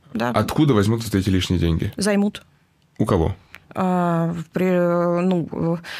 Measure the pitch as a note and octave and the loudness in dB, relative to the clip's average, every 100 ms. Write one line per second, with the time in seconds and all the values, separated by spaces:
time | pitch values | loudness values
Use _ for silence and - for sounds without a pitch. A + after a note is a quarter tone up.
0 | - - A#2+ A2 G#2+ - D3+ G#2+ G2 A2+ | -12 -6 -2 0 0 2 2 4 2 0
1 | A2+ G2+ F#2 F#2 - F2+ E2+ E2 G2 - | 0 0 2 0 0 0 2 0 -2 -2
2 | G3+ G3+ G#3 - - _ _ _ _ - | 0 2 0 -4 -18 _ _ _ _ -4
3 | A#2 G2+ D#2+ F#2 _ - - - F#3 F3+ | 0 2 0 -2 _ -20 -14 -4 0 0
4 | F3 E3+ E3 E3+ D#3+ F3 F#3 F3+ F3 F3 | 0 0 -2 -4 -6 -2 0 2 2 2
5 | F3 F3 F#3 F3+ D3+ - E3 E3+ E3+ | 0 0 0 0 -2 -4 -2 -2 -6